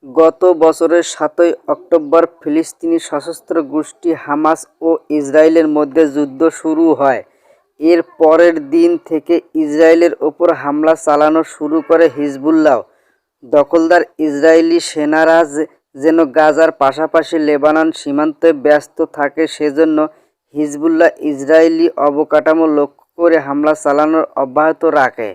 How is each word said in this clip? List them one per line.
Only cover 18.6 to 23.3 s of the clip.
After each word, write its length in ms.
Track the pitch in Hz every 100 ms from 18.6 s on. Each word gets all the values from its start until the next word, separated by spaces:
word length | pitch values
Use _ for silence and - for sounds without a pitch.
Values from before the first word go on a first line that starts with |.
| 131 147 - - 160
থাকে, 300 | - 143 147 160
সেজন্য 520 | - 151 139 160 156 156 _ _ _ _
হিজবুল্লাহ 560 | 143 151 147 160 160 170 -
ইসরায়েলি 680 | 151 139 135 160 165 165 170 -
অবকাঠামো 720 | 143 143 151 151 151 156 160
লক্ষ্য 380 | 147 143 _ _ -
করে 200 | 170